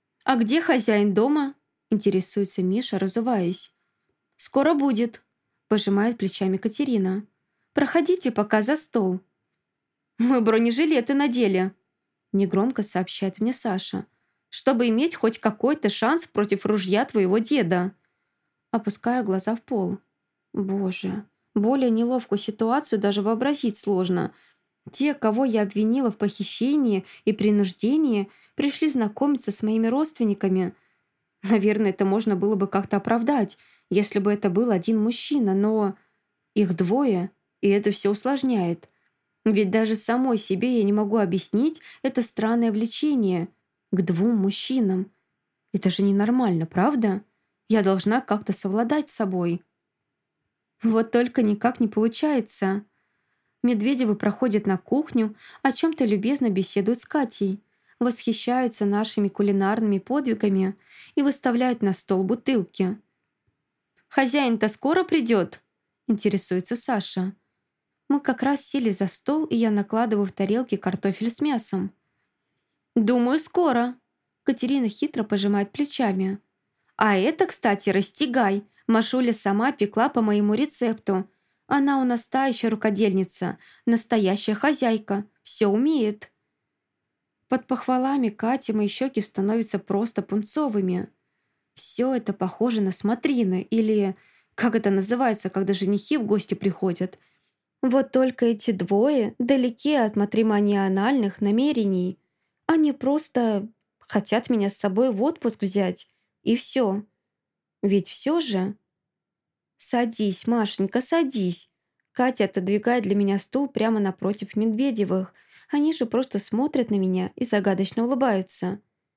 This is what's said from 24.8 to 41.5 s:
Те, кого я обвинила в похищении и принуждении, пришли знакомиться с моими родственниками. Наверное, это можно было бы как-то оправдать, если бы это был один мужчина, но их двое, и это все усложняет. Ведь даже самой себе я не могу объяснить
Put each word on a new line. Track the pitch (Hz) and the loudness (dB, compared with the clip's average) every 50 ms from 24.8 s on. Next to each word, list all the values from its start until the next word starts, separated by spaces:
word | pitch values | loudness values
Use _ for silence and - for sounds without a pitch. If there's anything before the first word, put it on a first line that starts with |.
| _ - | _ -16
Те, | - - 269 302 285 | -6 -2 -2 -2 -2
кого | 285 - 220 208 233 269 | 0 0 0 2 2 0
я | 262 214 220 208 | 2 2 0 0
обвинила | 202 - 196 214 220 233 269 269 226 | 0 0 0 0 2 2 2 0 -2
в | 202 - | -2 0
похищении | 208 202 - - 196 - - - 226 262 285 302 269 233 202 190 190 - - - _ | -2 -4 -2 -4 -8 -8 -4 -2 0 0 2 2 2 2 0 0 -2 -6 -18 -4 _
и | 208 214 | -2 -2
принуждении, | 208 196 214 208 208 202 185 180 - - 226 277 311 320 269 226 202 196 196 - _ _ _ _ | 2 2 2 4 2 2 0 -2 -2 -2 0 2 2 2 2 0 0 -2 -4 -8 _ _ _ _
пришли | - 294 285 277 - 320 311 | -2 -2 -2 0 0 -2 0
знакомиться | 269 254 220 208 214 - 277 285 294 254 - - | 0 0 0 -2 0 -2 0 0 0 0 -2 -6
с | 202 - - | -6 -4 -2
моими | 214 220 226 226 226 | -2 0 0 0 2
родственниками. | 240 277 311 311 - - 240 214 202 202 - 196 185 185 185 180 202 _ _ _ _ _ _ _ _ _ _ _ _ _ - | 2 0 0 -2 -2 -2 0 0 0 0 0 0 2 2 0 -2 -4 _ _ _ _ _ _ _ _ _ _ _ _ _ -2
Наверное, | 190 226 214 190 214 214 208 220 196 | 2 2 4 4 2 2 2 2 0
это | 185 - 196 | 2 2 0
можно | 190 190 220 214 214 202 | 2 2 0 0 0 0
было | 180 190 202 220 | 0 0 0 0
бы | 196 196 196 | 0 -2 0
как-то | - 196 196 - - 202 | -2 -4 -2 0 -2 -2
оправдать, | 202 - 226 240 233 247 294 262 214 - - - _ _ _ _ _ _ | 0 0 0 0 2 0 0 0 0 -2 -4 -16 _ _ _ _ _ _
если | 185 196 208 208 - 214 | 0 0 0 0 -2 0
бы | 190 208 | 0 0
это | 208 208 208 202 | 0 2 0 0
был | 175 196 240 247 | 2 2 2 2
один | 208 180 170 220 226 220 | 0 0 0 0 0 2
мужчина, | 208 226 240 - - - 294 294 233 196 190 | 2 0 0 -2 -4 -2 0 0 2 2 2
но | 196 202 214 220 220 208 196 196 - _ _ _ _ _ _ _ _ _ _ _ | 2 2 2 2 2 0 0 -2 -6 _ _ _ _ _ _ _ _ _ _ _
их | 208 208 175 180 | 0 2 2 2
двое, | 165 190 175 208 262 285 254 202 180 175 196 - _ _ _ _ _ | 0 0 0 2 2 2 2 2 0 -2 -4 -8 _ _ _ _ _
и | - 202 | 2 2
это | 196 208 202 214 | 2 4 2 0
все | 202 - - 202 | -2 0 0 -2
усложняет. | 208 202 - 262 285 269 262 262 247 208 180 170 170 165 - _ _ _ _ _ _ _ _ _ _ _ _ | -2 0 -2 -2 -2 0 0 0 0 2 0 0 -2 -4 -8 _ _ _ _ _ _ _ _ _ _ _ _
Ведь | 220 214 196 214 190 | 2 2 2 2 2
даже | 185 220 226 214 226 | 2 2 2 2 0
самой | 220 - - 226 247 262 262 233 214 | -2 -2 -2 0 0 2 0 0 -2
себе | - - 190 185 226 254 254 233 | 0 -2 -2 -2 0 0 2 2
я | 208 | 2
не | 202 202 | 2 2
могу | 208 214 202 208 233 | 2 0 0 2 0
объяснить | 202 175 175 190 - - | 2 2 0 -2 -4 -2